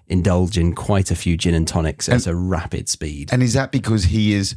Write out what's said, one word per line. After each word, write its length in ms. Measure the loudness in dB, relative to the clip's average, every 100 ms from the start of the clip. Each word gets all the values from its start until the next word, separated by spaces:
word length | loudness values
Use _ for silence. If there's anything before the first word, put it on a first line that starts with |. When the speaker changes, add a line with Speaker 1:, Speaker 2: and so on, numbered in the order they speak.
| -4
Speaker 1:
indulge 500 | 0 2 2 2 2
in 160 | 0 0
quite 340 | 0 0 0
a 40 | 0
few 220 | 0 0
gin 160 | 2
and 140 | 2 2
tonics 420 | 0 -2 -2 0
at 60 | 0
Speaker 2:
And 120 | 0
Speaker 1:
a 80 | -2
rapid 540 | -2 -2 -4 -6 -6
speed. 400 | -6 -8 -8 -2
Speaker 2:
And 100 | 0
is 120 | 2
that 180 | 2 0
because 340 | -2 0 2 2
he 280 | 2 2
is 220 | 2 0